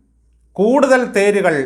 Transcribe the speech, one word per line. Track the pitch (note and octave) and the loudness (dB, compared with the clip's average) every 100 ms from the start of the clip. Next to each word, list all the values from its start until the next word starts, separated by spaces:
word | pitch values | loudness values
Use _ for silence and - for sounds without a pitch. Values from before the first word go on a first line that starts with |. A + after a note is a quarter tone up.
| _ _ _ _ _ - | _ _ _ _ _ -4
കൂടുതൽ | G#3+ C#4 C4 B3+ A3+ | 0 2 2 2 0
തേരുകൾ | G3+ G3+ G3+ F3+ D3+ | -2 0 0 -2 -2